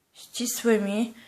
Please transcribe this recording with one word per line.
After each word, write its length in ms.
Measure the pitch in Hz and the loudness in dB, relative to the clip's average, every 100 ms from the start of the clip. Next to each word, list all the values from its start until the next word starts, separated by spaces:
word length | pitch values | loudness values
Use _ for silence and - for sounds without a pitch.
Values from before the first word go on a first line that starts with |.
| _ | _
ścisłymi, 1000 | - - - 240 - 233 214 196 208 233 - | -20 -14 -6 -4 0 2 2 2 0 -2 -6